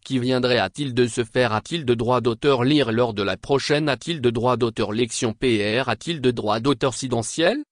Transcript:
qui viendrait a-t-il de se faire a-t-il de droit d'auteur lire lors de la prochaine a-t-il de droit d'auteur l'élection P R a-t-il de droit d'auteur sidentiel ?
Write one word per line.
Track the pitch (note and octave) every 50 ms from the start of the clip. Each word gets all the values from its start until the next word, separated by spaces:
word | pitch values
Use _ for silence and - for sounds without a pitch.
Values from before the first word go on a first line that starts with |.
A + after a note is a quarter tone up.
| -
qui | - C3+ B2+
viendrait | A#2+ B2+ C3 B2+ B2 B2 B2 A2+
a-t-il | F#2+ F#2+ - - D3 C3+ A#2+
de | A#2+ B2
se | A#2 - B2
faire | A#2 - - B2+ B2 A2+
a-t-il | G#2+ A2 - - C#3 - C3+
de | A#2 A#2+
droit | A2+ A2+ A#2+ B2+ B2
d'auteur | A2+ B2 A2+ A2 - C#3+ C#3 A#2+ A#2+
lire | C3 D3+ D3+ C3 A2+
lors | A2 A2+ B2 A#2 A2
de | G#2
la | G2 F#2+ F#2
prochaine | - - - C#3+ C3+ - - D3 D3 D#3 D3
a-t-il | B2+ A#2 - D#3+ E3+ D3+
de | A#2+ A#2+
droit | A2+ A#2+ A2 B2+ B2
d'auteur | A2+ B2 A#2 A2 - A2 G2
l'élection | G#2 A2+ B2 A2+ - - C3+ C3+
P | - - - B2+ A2+ G#2 G2+ G#2 G#2+ B2+
R | C3+ B2
a-t-il | A2+ - - D#3+ E3+ D3+
de | B2 B2+
droit | A#2+ A#2 G#2 G#2+ G#2 A#2
d'auteur | A2+ C#3+ C#3+ - - C3 A#2+
sidentiel ? | - C3+ B2+ B2+ A#2 A2+ - - D3+ E3 F#3 B3 D4+ D4 -